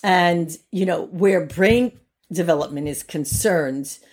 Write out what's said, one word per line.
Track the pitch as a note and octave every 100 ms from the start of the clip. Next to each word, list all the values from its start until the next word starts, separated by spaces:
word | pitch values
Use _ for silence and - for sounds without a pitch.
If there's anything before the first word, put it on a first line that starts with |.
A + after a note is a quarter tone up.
And, | G3+ F#3 F3 E3+ E3 D#3+ _
you | F#3+
know, | F#3 D#3+
where | - F3+ G3 F#3+ D#3
brain | E3+ G3 A#3 B3 - _ _ _
development | E3 E3+ D3+ D3 C#3+ D3
is | C#3+
concerned, | - D#3+ C#3+ - A3 F3 C#3+ C3+ C3+ - _